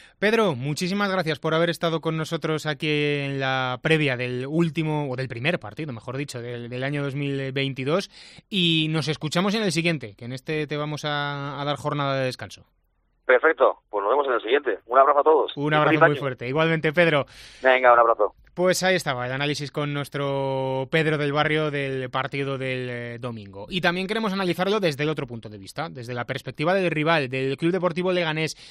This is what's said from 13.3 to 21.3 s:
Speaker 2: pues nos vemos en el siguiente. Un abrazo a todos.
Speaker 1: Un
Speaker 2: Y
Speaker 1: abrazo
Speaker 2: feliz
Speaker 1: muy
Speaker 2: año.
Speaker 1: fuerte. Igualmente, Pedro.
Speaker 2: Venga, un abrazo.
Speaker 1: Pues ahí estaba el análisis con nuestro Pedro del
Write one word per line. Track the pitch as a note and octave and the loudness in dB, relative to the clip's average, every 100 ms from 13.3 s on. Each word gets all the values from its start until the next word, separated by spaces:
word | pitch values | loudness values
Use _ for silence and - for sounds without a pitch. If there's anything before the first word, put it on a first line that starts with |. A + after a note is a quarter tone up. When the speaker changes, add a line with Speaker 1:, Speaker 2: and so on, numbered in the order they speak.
| B2 D#3+ D#3 A#2 - _ | 6 6 6 4 2 _
Speaker 2:
pues | G#2 | -2
nos | G2+ | 2
vemos | C#3 C#3 | 2 2
en | |
el | A#2 | 0
siguiente. | G#2 C#3 C3+ F#2 - | 2 0 2 -4 2
Un | C3 | 6
abrazo | C3+ C#3+ | 6 6
a | |
todos. | C#3+ D#3 G2+ C#3+ | 6 4 2 -2
Speaker 1:
Un | D3 | 0
Speaker 2:
Y | D3+ | 4
Speaker 1:
abrazo | D3+ | 4
Speaker 2:
feliz | D3+ | 6
Speaker 1:
muy | D#3 | 4
Speaker 2:
año. | C#3+ | 4
Speaker 1:
fuerte. | C#3 B2 B2 | -4 -6 -4
Igualmente, | D3 E3 D#3+ D#3 | 0 2 2 0
Pedro. | D3+ E3 D3 - - - - | 2 4 2 -2 -10 -20 0
Speaker 2:
Venga, | C3 B2+ B2 | 4 6 8
un | A#2+ | 8
abrazo. | A#2 A2+ G2+ - - | 6 4 0 -2 -12
Speaker 1:
Pues | - F#3 F3 | 0 2 2
ahí | F#3 F#3 | 2 0
estaba | D3+ B2 B2 | 0 -4 -4
el | |
análisis | C3 D3 D3 C#3+ | -2 -2 -4 -6
con | D3+ D3 | -6 -4
nuestro | C#3+ C#3 C#3+ C#3 C#3 C3+ C3+ C3+ C3 C3+ | -4 -6 -4 -4 -2 -2 -2 -2 -4 -2
Pedro | D#3+ D#3 D3+ | 0 2 0
del | D3 | 0